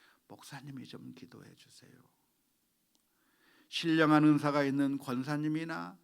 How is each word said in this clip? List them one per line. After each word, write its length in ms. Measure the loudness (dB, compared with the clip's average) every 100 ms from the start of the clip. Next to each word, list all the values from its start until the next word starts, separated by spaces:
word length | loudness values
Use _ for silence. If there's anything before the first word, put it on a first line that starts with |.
| _ _ -20
"목사님이 580 | -20 -18 -18 -16 -16 -16
좀 260 | -16 -16
기도해 400 | -18 -20 -20 -20 -20
주세요. 340 | -20 -20 -20 -20 _ _ _ _ _ _ _ _ _ _ _ _ _ _ _ _ -12
신령한 560 | -6 0 4 6 6
은사가 400 | 6 4 2 0
있는 340 | 0 0 -2 -2
권사님이나 960 | -6 -6 -4 -4 -4 -4 -6 -10 -10 -14